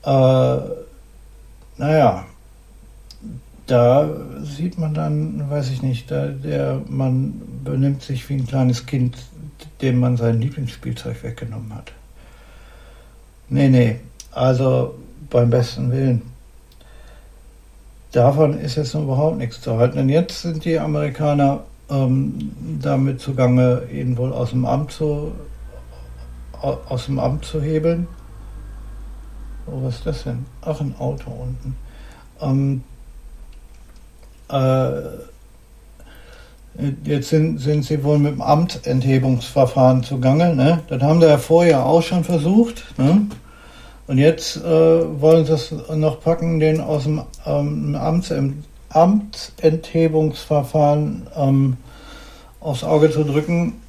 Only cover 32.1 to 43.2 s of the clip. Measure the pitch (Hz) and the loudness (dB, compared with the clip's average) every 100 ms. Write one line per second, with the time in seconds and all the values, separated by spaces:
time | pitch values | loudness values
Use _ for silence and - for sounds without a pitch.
32.1 | - - - 147 135 139 131 - - - | -20 -20 -8 -2 0 0 -2 -8 -20 -20
33.1 | - - - - - - - - - - | -20 -20 -18 -20 -20 -20 -20 -20 -20 -20
34.1 | - - - - 139 131 131 131 139 - | -20 -20 -20 -6 0 2 2 0 -4 -8
35.1 | - - - - - - - - - - | -14 -18 -20 -20 -20 -20 -20 -20 -20 -20
36.1 | - - - - - - - 143 131 147 | -20 -20 -20 -20 -20 -20 -6 -6 -4 -2
37.1 | 147 131 160 160 151 135 147 131 151 139 | -2 2 2 2 0 0 0 0 -2 2
38.1 | 147 143 135 - 151 175 - - 131 131 | 4 2 0 2 2 2 -4 -2 0 4
39.1 | 135 131 123 - 143 127 135 127 131 - | 2 2 0 0 2 2 6 6 4 0
40.1 | 127 127 147 175 143 139 170 - 139 143 | 0 2 4 4 4 4 2 -2 0 2
41.1 | 165 160 143 - 165 175 143 135 165 170 | 6 8 6 6 6 6 4 4 2 2
42.1 | 180 165 170 151 214 233 - - - 135 | -2 0 0 4 4 4 -2 -12 0 4
43.1 | 190 | 4